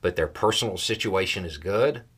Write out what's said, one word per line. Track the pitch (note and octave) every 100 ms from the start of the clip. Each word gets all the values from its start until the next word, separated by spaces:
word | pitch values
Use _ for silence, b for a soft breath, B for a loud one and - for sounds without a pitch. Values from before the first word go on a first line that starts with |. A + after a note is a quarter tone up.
but | F#2+ F2
their | D#2
personal | - G#2+ G#2+ A2 F#2
situation | - A2 A2+ F#2+ F#2+ -
is | F2 D2+
good | F#2 G#2 C3+ B2+ -